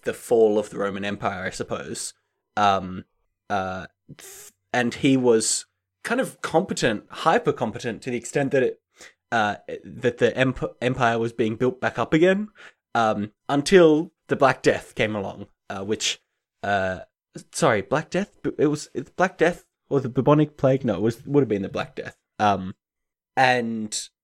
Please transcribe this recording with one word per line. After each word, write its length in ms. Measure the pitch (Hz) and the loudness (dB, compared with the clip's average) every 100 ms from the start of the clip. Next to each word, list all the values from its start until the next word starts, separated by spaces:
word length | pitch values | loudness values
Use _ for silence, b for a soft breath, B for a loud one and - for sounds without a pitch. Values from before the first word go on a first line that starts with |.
the 100 | - | -10
fall 460 | 110 - 117 110 107 | -10 0 4 4 4
of 100 | 104 | -2
the 80 | - | -4
Roman 260 | 101 98 101 | -6 -4 -6
Empire, 400 | 101 107 95 92 | -4 -6 -6 -8
I 40 | |
suppose. 640 | - 120 104 71 110 - - _ _ _ - | -8 -8 -8 -8 -10 -12 -14 _ _ _ 0
Um, 480 | 104 98 92 92 - _ _ _ - | 2 2 -2 -12 -16 _ _ _ -6
uh, 380 | 101 95 92 - _ _ - | -4 -4 -8 -12 _ _ -20
th-, 320 | - - - _ - | -20 -20 -20 _ -6
and 180 | 123 120 | -2 -2
he 240 | - 139 131 | 0 2 4
was 480 | 123 113 107 - - _ _ _ | 6 4 4 -4 -6 _ _ _
kind 160 | - 233 | -6 -2
of 220 | 208 - | -2 -6
competent, 600 | - 160 190 - 135 104 - | -2 0 0 -2 -2 -2 -8
hyper 440 | - 160 214 160 | -2 2 2 0
competent 480 | - 113 110 123 92 | -2 -4 -6 -8 -8
to 80 | - | -8
the 60 | 120 | -8
extent 320 | - 151 139 | -4 -2 0
that 120 | 135 | 2
it, 180 | 120 - _ B B B - | 0 -2 _ B B B -4
uh, 240 | 117 104 - - 82 | 0 0 -2 -10 -14
that 340 | 98 117 123 - | -14 -4 -2 2
the 180 | 117 - | 0 2
emp-, 400 | 131 127 - - | -2 -2 -8 -4
empire 360 | 123 127 117 117 | -4 0 0 0
was 140 | 113 | -4
being 240 | 113 110 110 | -2 -2 0
built 240 | 123 - | -2 -2
back 180 | 113 - | -6 -4
up 140 | 113 | 0
again, 360 | 160 175 190 214 _ B B _ | 2 4 2 -4 _ B B _
um, 360 | 120 110 104 104 _ - | 0 0 0 -6 _ -4
until 600 | 143 143 190 165 151 180 _ - | -2 4 8 8 6 0 _ -6
the 80 | 147 | 2
Black 260 | 135 131 | 2 4
Death 320 | 143 - - | 2 0 -4
came 200 | - 110 | -4 -2
along, 340 | 107 98 82 101 _ - | -2 -8 -10 -16 _ -14
uh, 160 | 101 | -10
which, 340 | 98 107 - - _ _ _ _ | -6 -4 -4 -6 _ _ _ _
uh, 380 | 101 101 95 92 - _ _ - - | -2 -2 -2 -6 -12 _ _ -20 -12
sorry, 300 | - 147 110 | 0 2 2
Black 260 | - 143 156 | 0 -2 -2
Death? 220 | 175 202 _ | -6 -6 _
B-, 100 | - - | -8 0
it 100 | 147 | 0
was, 200 | 147 - | 0 -6
it's 160 | - 139 | -12 -10
Black 260 | - 180 - | -2 -2 2
Death 300 | 165 170 _ _ - | 0 0 _ _ -2
or 100 | 139 | -2
the 80 | 120 | 0
bubonic 480 | 131 123 151 147 - | 0 4 4 4 2
plague? 260 | 135 131 | 2 2
No, 120 | 123 | 0
it 80 | 98 | 0
was, 240 | 110 - - | 0 -2 0
would 160 | 143 | 0
have 60 | 123 | 2
been 120 | 101 | 0
the 80 | 95 | -4
Black 260 | 95 - | -6 -8
Death. 220 | - 107 - _ - | -10 -14 -14 _ 0
Um, 360 | 104 95 92 - _ _ _ _ _ - | 2 2 -4 -12 _ _ _ _ _ 2
and 720 | 127 127 113 113 107 - - _ | 2 2 0 -6 -6 -8 -12 _